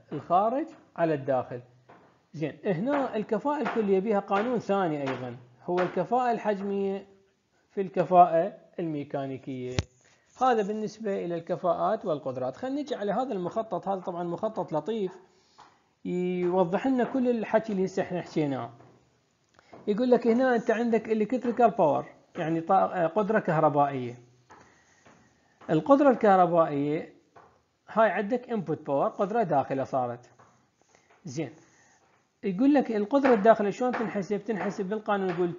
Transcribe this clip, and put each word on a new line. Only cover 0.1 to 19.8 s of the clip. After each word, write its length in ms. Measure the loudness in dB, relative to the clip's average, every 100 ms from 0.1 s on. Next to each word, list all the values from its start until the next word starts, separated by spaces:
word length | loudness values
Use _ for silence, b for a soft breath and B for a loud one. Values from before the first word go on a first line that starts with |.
الخارج 540 | -12 0 2 2 0 -6 -12 _ -2
على 180 | 0
الداخل. 460 | 0 0 -2 -2 -10 -14 _ _ -20 _ _ _
زين، 200 | -8 -6 -4
هنا 520 | -4 -2 0 -2 -2 -4
الكفاءة 440 | -4 -2 -2 -2
الكلية 380 | -2 -2 2 2
بها 200 | 2 -2
قانون 400 | 0 -2 0 -2
ثاني 420 | 0 0 0 -2
أيضًا، 360 | -4 -6 -8 -12 -18 _
هو 140 | -4 -2
الكفاءة 540 | 0 -2 0 0 0
الحجمية 760 | 0 -2 -2 -2 -2 -2 -4 -10 _ _ _ _ _ _
في 100 | -6
الكفاءة 720 | -4 -2 4 6 8 6 0 -4 -16 -8
الميكانيكية. 960 | -6 -6 -6 -6 -6 -8 -10 -10 -6 -6 -8 _ b b b -2
هذا 200 | 2 2
بالنسبة 640 | 0 -4 -8 -8 -6 -4
إلى 100 | -4
الكفاءات 720 | -6 -6 -4 -2 0 0 -2
والقدرات. 520 | -2 -4 -4 -6 -6 -6
خلينا 240 | -6 -6
نجي 140 | -6
على 180 | -6 -4
هذا 200 | -2 -2
المخطط. 560 | -4 -4 -6 -6 -6 -4
هذا 120 | -6
طبعًا 240 | -6 -6
مخطط 480 | -6 -4 -6 -6 -4
لطيف 400 | -4 -4 -4 -4 -8 _ b b b b b b _
يوضح 800 | -6 -2 -2 0 0 2 2 2 0
لنا 180 | 0
كل 260 | 0 0 0
الحكي 420 | 0 2 0 0
اللي 120 | -2
هسه 180 | -2 -2
احنا 200 | -2 -4
حكيناه. 480 | -4 -2 0 -2 -6 -12 -20 _ _ _ _ _ _ _ B B